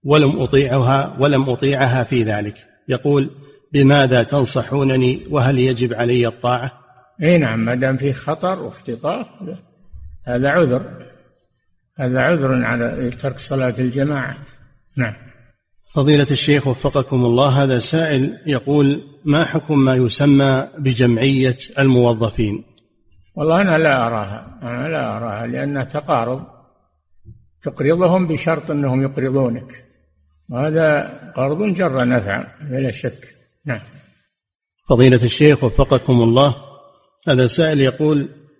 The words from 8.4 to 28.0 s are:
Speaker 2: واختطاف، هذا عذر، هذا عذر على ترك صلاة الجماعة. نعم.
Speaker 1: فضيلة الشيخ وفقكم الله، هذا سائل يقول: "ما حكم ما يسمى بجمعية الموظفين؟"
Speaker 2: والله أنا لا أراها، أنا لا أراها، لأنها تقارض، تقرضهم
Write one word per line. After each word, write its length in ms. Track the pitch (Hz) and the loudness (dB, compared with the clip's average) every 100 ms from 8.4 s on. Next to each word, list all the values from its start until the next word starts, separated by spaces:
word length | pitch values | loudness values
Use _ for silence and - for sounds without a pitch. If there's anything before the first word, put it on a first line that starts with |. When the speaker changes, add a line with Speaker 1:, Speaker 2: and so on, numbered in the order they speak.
| 185 190 | -6 -6
Speaker 2:
واختطاف، 600 | 104 - - 117 143 220 - - 180 180 _ _ - - - - 123 | -10 -14 -12 -8 -6 -8 -10 -16 -16 -16 _ _ -20 -20 -20 -16 -6
هذا 220 | 123 139 | -2 0
عذر، 580 | 160 151 123 - - - _ _ _ _ _ _ _ _ - | 0 0 -2 -6 -18 -20 _ _ _ _ _ _ _ _ -8
هذا 200 | 127 127 | -4 -2
عذر 460 | 127 170 135 127 113 | 0 0 0 0 -2
على 440 | 120 117 - 123 | -2 -4 -4 -8
ترك 280 | - 139 - | -6 -8 -10
صلاة 360 | - 135 127 123 | -6 -2 -2 -2
الجماعة. 580 | 127 131 143 143 127 139 143 - - _ _ - | -4 -2 -4 -4 -8 -12 -20 -20 -20 _ _ -4
نعم. 160 | 117 - - _ _ _ _ _ _ 147 | -4 -6 -20 _ _ _ _ _ _ 0
Speaker 1:
فضيلة 320 | 139 147 143 | 4 4 2
الشيخ 360 | 135 - 147 135 | -2 2 2 0
وفقكم 580 | 123 143 139 127 131 123 | -2 -2 -2 0 0 2
الله، 380 | 120 143 131 | 4 4 4
هذا 160 | 139 127 | 2 0
سائل 580 | 123 160 160 139 139 - - | 0 -2 0 0 -2 -4 -4
يقول: 560 | 131 139 147 139 143 - - 151 | -4 0 2 2 0 -8 -8 0
"ما 200 | 147 165 | 0 0
حكم 340 | 165 - 143 | -4 0 2
ما 160 | 131 127 | 2 2
يسمى 720 | 123 - 143 139 139 131 135 - | 0 2 4 4 4 0 -2 -4
بجمعية 800 | 135 120 123 113 135 135 131 123 - 139 | -2 2 2 4 2 2 0 -2 -8 0
الموظفين؟" 840 | 135 123 120 113 113 - 107 104 - _ _ _ _ _ _ - | 4 4 4 2 -2 -2 -4 -4 -12 _ _ _ _ _ _ -4
Speaker 2:
والله 260 | 156 170 | 0 2
أنا 160 | 196 156 | 2 2
لا 300 | 156 135 117 | 2 2 0
أراها، 520 | 113 98 110 - - | -4 -6 -12 -16 -14
أنا 240 | 117 123 143 | -10 -8 -6
لا 300 | 156 117 107 | -6 -6 -6
أراها، 300 | 117 104 117 | -8 -8 -8
لأنها 360 | 127 139 139 | -6 -6 -6
تقارض، 640 | 127 147 - 135 117 135 - - _ _ _ _ _ _ - - _ _ | -6 -8 -2 -2 -2 -6 -10 -20 _ _ _ _ _ _ -20 -20 _ _
تقرضهم 640 | 151 - 139 165 | -12 -4 0 2